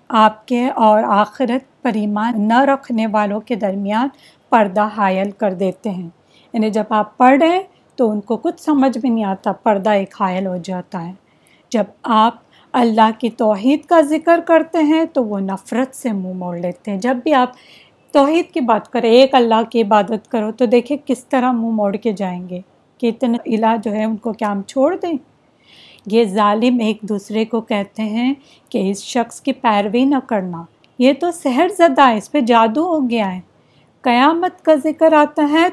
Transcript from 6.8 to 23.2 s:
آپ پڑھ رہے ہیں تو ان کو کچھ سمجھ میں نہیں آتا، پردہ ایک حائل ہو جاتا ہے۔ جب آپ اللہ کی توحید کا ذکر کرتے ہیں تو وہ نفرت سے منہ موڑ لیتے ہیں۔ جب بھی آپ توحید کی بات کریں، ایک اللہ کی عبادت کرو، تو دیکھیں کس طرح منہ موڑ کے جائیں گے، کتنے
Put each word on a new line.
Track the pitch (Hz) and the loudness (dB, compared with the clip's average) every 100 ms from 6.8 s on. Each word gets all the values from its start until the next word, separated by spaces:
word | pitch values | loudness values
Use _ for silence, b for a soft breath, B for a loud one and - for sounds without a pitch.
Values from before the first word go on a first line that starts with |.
| 208 | -2
آپ | 214 208 - | -2 -2 2
پڑھ | 247 277 | 4 6
رہے | 330 | 4
ہیں | 359 381 b b - | 0 -4 b b -2
تو | 233 | -2
ان | 214 | -2
کو | - 226 | -6 -6
کچھ | 330 330 | -6 -6
سمجھ | - 294 262 254 | -2 2 2 0
میں | 247 | -2
نہیں | 226 | -2
آتا، | 202 190 220 | -2 -4 -6
پردہ | 185 226 202 208 | -2 0 0 2
ایک | 208 190 - | 0 -2 -4
حائل | 196 185 190 | -4 -2 -4
ہو | 180 | -6
جاتا | 170 185 175 185 170 | -8 -10 -8 -12 -12
ہے۔ | 190 _ b b b b | -16 _ b b b b
جب | 226 202 _ | -4 -4 _
آپ | - 220 226 - _ b b | -2 2 2 0 _ b b
اللہ | 254 233 220 220 220 | -2 0 2 2 0
کی | 233 | -6
توحید | 226 220 202 240 302 - | -2 0 0 0 0 2
کا | 339 | 2
ذکر | 285 311 330 339 330 | 2 0 2 0 4
کرتے | 320 330 339 | 0 2 0
ہیں | 302 320 330 | 2 2 0
تو | 294 220 | -2 -2
وہ | 202 | -4
نفرت | 190 190 - 226 262 - | -6 -8 -6 -4 -4 -6
سے | 247 | -6
منہ | 202 185 | -6 -6
موڑ | 185 180 175 | -8 -8 -6
لیتے | 175 175 - | -6 -8 -8
ہیں۔ | 196 | -6
جب | 240 254 | -4 -2
بھی | 311 | 0
آپ | 285 247 - b b b _ _ | 2 0 -4 b b b _ _
توحید | 294 277 330 - | 2 2 2 -2
کی | 330 | -4
بات | 240 214 - | 0 0 -2
کریں، | 240 226 | -2 4
ایک | 233 269 269 | 4 6 4
اللہ | 233 220 233 | 2 2 0
کی | 233 | -2
عبادت | 208 214 196 220 - | 2 2 2 -4 -6
کرو، | 233 214 | -6 -4
تو | 220 247 | -2 2
دیکھیں | 240 247 285 - | 2 0 -6 -4
کس | 247 - | -6 -4
طرح | 269 254 | -2 0
منہ | 240 226 | -2 -2
موڑ | 220 202 202 | -2 -2 -2
کے | 226 | -4
جائیں | 196 190 180 180 | -4 -6 -8 -12
گے، | 180 - _ _ - | -14 -16 _ _ -6
کتنے | 240 226 | -4 -2